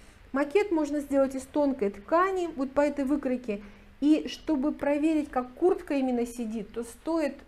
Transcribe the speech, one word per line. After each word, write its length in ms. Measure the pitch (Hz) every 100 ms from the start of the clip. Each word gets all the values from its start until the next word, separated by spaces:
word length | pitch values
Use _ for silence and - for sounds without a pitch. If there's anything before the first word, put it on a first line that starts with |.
| - - -
Макет 380 | 262 285 403 415
можно 300 | 320 285 294
сделать 340 | 285 277 269
из 100 | 269
тонкой 460 | - 302 285 254 202
ткани, 600 | 196 - 320 381 370 339 254
вот 160 | 269
по 100 | 294
этой 240 | 294 285 262
выкройке. 560 | 285 262 254 - 202 - - - -
И 280 | 285 302 -
чтобы 420 | - - 294 294
проверить, 600 | 302 285 294 311 311 285
как 200 | 254 247
куртка 400 | - 349 381 -
именно 320 | 277 262 240 240
сидит, 460 | 247 226 226 202
то 120 | 226
стоит 540 | 240 - 311 330 285 -